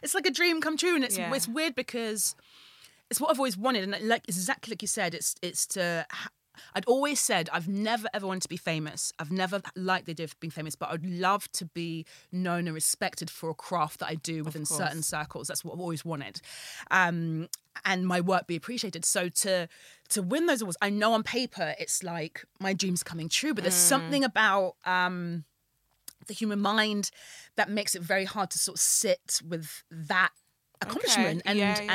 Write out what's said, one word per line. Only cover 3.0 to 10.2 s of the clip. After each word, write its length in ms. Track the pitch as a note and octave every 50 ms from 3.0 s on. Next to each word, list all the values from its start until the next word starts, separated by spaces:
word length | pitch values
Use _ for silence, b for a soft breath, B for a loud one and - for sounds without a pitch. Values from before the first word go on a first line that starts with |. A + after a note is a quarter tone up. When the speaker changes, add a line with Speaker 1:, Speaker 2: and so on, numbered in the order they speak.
| b b
Speaker 1:
it's 100 | A3+ -
what 100 | C#4+ D#4+
I've 80 | D#4 B3
always 200 | C4+ C4 F#3 F#3+
wanted, 240 | A3 C4 B3+ G#3 F#3+ G3 G3+
and, 160 | A3 G#3+ A3
like, 140 | A#3 A#3+ - -
exactly 420 | C4+ C#4+ C#4+ C#4 C4+ - - A#3 A3
like 80 | -
you 80 | G#3+ -
said, 260 | - A3 F#3+ E3+ E3+
it's, 200 | - - - - - -
it's 240 | F3+ - - -
to 400 | - - G3 F3 F3 E3+ E3 D3+ -
ha-, 200 | - - - G3+ _ _ _ _ - B B B B
I'd 120 | G3+ G3
always 340 | B3 B3+ C4+ C#4+ D4 C#4+ -
said 300 | - - G#3+ F3 E3 - D#3
I've 160 | F3 E3 F#3
never, 400 | G3 G3+ G#3+ G#3+ A#3 A3+ G#3+ - -
ever 120 | G#3 G3
wanted 160 | F#3+ F#3 F#3 -
to 40 | -
be 80 | F#3+
famous. 560 | - - F3+ D#3+ D#3 D#3 D3+ - - - - - -
I've 120 | D#3+ D3
never 300 | F#3 F#3 F#3 F3+ G3+ G3 - - -
liked 320 | F#3 F#3 F#3 F#3 F3+ -
the 60 | E3+ D#3+
idea 120 | D#3+